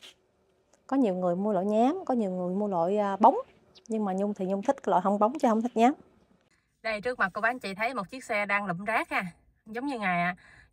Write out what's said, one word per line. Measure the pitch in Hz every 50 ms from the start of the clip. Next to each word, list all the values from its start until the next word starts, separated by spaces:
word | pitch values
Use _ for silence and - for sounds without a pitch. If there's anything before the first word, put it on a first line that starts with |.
| - - - _ _ _ _ _ _ _ _ _ _ _ _ _ _
Có | - 262
nhiều | 277 254 196 180
người | 180 180 175 175
mua | 185 202 214 208
loại | 175 190
nhám, | 208 214 220 240 269 349 381 330
có | - 262
nhiều | 233 208 185
người | 185 180 180 180 185
mua | 202 208
loại, | 208 190 170 165 180 208
à, | 208 202 196 196 190
bóng. | 214 254 359 494 539 - _ _ _ _ _ - -
Nhưng | - 220 220 208
mà | 190 185
Nhung | 190 202 208 208
thì | - 190
Nhung | 180 196 196 202
thích | - 269 - -
cái | 214
loại | 175 180
không | 185 196 208 196
bóng | 208 226 285 311
chứ | -
không | 240 214 226
thích | 226 247 -
nhám. | 220 233 254 320 - - _ _ _ _ _ _ _ _ _ _ _ _ _ _ _
Đây | - 220 214 208
trước | 185 247 254 -
mặt | 202 180 -
cô | 208
bác | 220 226
anh | 254 254
chị | - 196 196
thấy | 196 220 254 262
một | 233 185 -
chiếc | 254 262 -
xe | - 220 208 208
đang | 202 202 202 208
lụm | 185 170 175 208
rác | 226 220 269 339 -
ha. | 294 240 190 170 - _ _ _ _ _ _
Giống | 220 214 240 269
như | 294 262 226
ngày, | 202 185 180 175
à, | 175 180 180 - - - - - - _